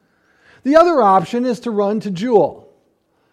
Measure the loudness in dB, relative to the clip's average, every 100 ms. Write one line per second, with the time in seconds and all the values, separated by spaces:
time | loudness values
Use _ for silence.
0 | _ _ _ _ _ _ 0 2 4 2
1 | 2 2 0 -4 -4 -6 -6 -4 -4 -4
2 | -6 -8 0 0 0 -4 -20 _ _ _
3 | _ _ _